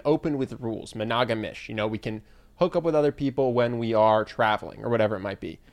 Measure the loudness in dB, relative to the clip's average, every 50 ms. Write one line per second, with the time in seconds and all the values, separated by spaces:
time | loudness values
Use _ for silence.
0 | 0 0 0 0 0 -4 -4 -4 -4 -6 -6 -8 -6 -6 -6 -8 -8 -10 -8 -6
1 | -4 -2 0 0 0 0 -2 -4 -4 -6 -10 -12 -12 -8 -4 -2 -2 -2 -4 -4
2 | -6 -6 -8 -8 -10 -16 -20 -20 -20 -14 _ -2 0 0 0 0 0 2 2 4
3 | 4 2 2 0 -2 -2 0 0 0 2 2 2 2 2 0 -2 -2 2 4 4
4 | 6 6 6 4 2 0 0 2 2 2 2 0 -2 -8 -12 -8 -2 0 2 4
5 | 4 2 0 -2 -4 -6 -8 -8 -8 -10 -10 -12 _ _